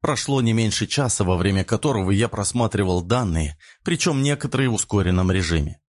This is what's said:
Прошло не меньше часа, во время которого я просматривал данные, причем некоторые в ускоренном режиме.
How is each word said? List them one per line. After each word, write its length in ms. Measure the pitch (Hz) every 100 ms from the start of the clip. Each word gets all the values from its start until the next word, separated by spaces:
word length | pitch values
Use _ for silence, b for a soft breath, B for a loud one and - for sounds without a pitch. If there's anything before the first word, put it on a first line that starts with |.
Прошло 420 | - 139 - 139
не 100 | 117
меньше 360 | 113 113 - 110
часа, 340 | - 131 -
во 140 | 92 90
время 260 | 92 98
которого 480 | 92 107 156 120 92
я 180 | 98 117
просматривал 720 | - 98 120 113 98 95 90
данные, 580 | 87 120 110 80 76 76 B B
причем 400 | - 170 180 139
некоторые 440 | 139 143 139 127 131
в 60 |
ускоренном 560 | 110 - 104 90 92 90
режиме. 500 | 92 82 82 73 - _